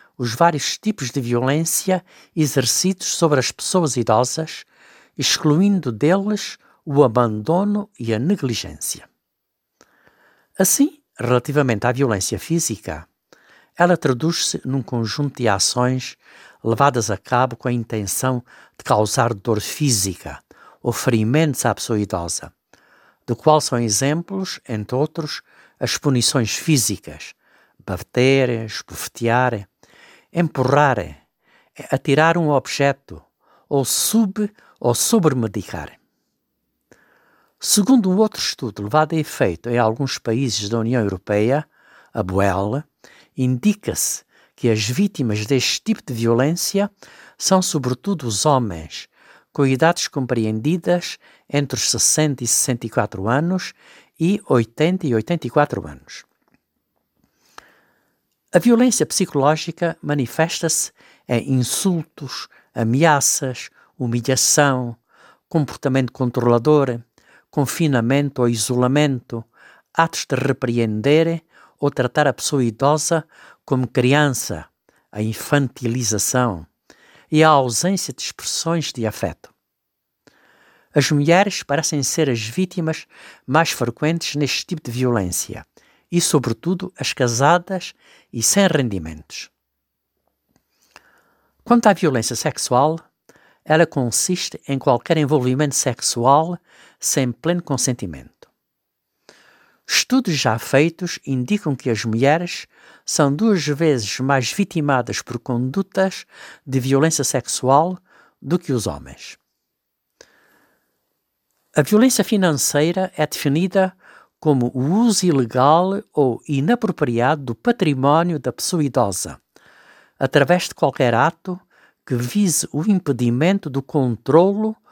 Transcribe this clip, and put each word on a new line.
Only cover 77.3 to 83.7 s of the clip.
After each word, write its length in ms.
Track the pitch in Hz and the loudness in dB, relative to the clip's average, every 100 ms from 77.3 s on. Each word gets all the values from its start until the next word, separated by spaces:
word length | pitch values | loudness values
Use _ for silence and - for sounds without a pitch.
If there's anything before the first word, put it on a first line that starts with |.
e 120 | 151 | 4
a 40 | 156 | 6
ausência 640 | 147 127 113 175 196 - | 6 2 -2 -2 -2 -6
de 80 | - | -10
expressões 720 | - - - - 165 170 147 | -12 -10 -8 -6 -4 -4 -4
de 140 | 131 110 | -4 -4
afeto. 480 | - 90 80 - _ _ _ _ _ _ _ _ _ _ _ _ _ _ | -4 -6 -6 -18 _ _ _ _ _ _ _ _ _ _ _ _ _ _
As 180 | 156 135 | -6 -2
mulheres 520 | 147 143 175 208 - | -2 2 2 0 -4
parecem 400 | - 143 - 151 | -6 -4 -2 -4
ser 260 | 131 - 151 | -4 -2 -2
as 120 | 117 | -2
vítimas 640 | 107 147 185 180 160 156 - - - - - | -4 -4 -6 -4 -6 -6 -10 -20 -20 -16 -2
mais 240 | 147 165 | 0 2